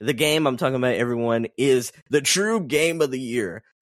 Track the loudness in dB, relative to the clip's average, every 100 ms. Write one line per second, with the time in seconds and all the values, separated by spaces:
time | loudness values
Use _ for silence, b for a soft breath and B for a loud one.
0 | -4 0 2 2 0 0 -2 0 0 0
1 | 0 0 0 0 -2 -2 2 2 0 b
2 | -2 0 2 0 0 0 0 0 0 0
3 | -2 -2 -4 -4 -4 -8 _ _